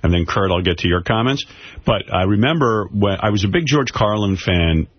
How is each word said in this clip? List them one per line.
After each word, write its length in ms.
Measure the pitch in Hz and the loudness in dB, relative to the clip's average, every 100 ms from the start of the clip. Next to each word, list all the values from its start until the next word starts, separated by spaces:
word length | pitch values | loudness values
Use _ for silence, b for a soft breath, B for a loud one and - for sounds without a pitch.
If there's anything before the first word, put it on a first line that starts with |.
and 100 | 82 | 0
then, 100 | 87 82 | 0 0
Kurt, 240 | - 95 | 0 0
I'll 120 | 87 | 0
get 160 | 90 85 | 0 0
to 100 | - | 0
your 140 | 87 | 0
comments, 420 | 87 113 120 135 - B B B | 0 0 0 -2 -6 B B B
but 280 | - 113 - | -2 -2 -2
I 100 | 90 | -2
remember 680 | 92 104 131 165 127 110 95 | 2 2 2 2 0 0 -2
when 260 | 104 101 95 | -2 0 0
I 100 | 107 | 0
was 140 | 104 | 0
a 40 | 95 | 0
big 180 | 175 156 | 0 0
George 260 | 147 127 | 0 0
Carlin 440 | - 107 107 101 95 | 0 0 0 0 -2
fan 520 | - 90 82 80 78 | 0 0 2 0 -2